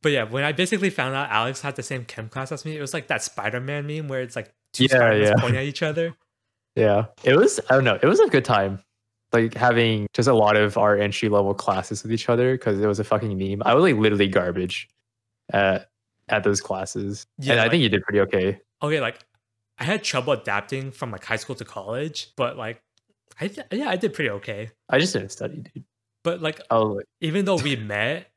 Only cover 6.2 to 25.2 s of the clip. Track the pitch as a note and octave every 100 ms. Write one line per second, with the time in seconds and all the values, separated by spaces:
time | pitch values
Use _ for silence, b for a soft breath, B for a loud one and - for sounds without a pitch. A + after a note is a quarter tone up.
6.2 | _ _ _ _ _ - A2 G2+ A2+ _
7.2 | - C#3 A#3 - - C3 B2+ F#2+ D3 B3+
8.2 | G#4+ C#3+ B2 G#2+ G2 G2+ _ _ _ _
9.2 | _ A#2 A2+ A2+ B2 A#2 A2+ A2 G#2 -
10.2 | B2 A#2 G#2 G#2+ G#2 G#2+ G#2+ G#2 G2+ G2
11.2 | A2+ G2+ G2 G2 - F#2+ - G#2+ A2 A2+
12.2 | - A#2+ B2+ B2+ - G2 G#2 G2+ G#2+ G#2+
13.2 | A2 F#2+ F#2+ G2+ A#2+ B2 F3 A2 A2 G#2
14.2 | G2 F#2+ F2+ E2+ F2+ - - _ _ _
15.2 | _ _ _ G2+ G2 F#2 - _ _ _
16.2 | - G#2+ G2 G2+ - F#2 F#2+ - G2+ G#2
17.2 | - - C3+ A#2+ A2+ E3 A#2+ G2 - G2+
18.2 | G2 G2+ F#2+ G2 _ _ D3 D#3 A#2 -
19.2 | _ _ _ _ _ _ B2+ G#3+ - C3+
20.2 | B2+ B2 - G2+ - C3+ C3+ - B2+ F#2+
21.2 | - A2+ - C3 G#2+ - G2 A#2+ D#3 D3+
22.2 | - - B2 - A2+ A2+ _ _ _ _
23.2 | _ - F3+ G3+ - A3 C#4+ F#3 A3+ -
24.2 | C3+ G2+ - G#2 A2+ _ _ C3 F3+ A#2+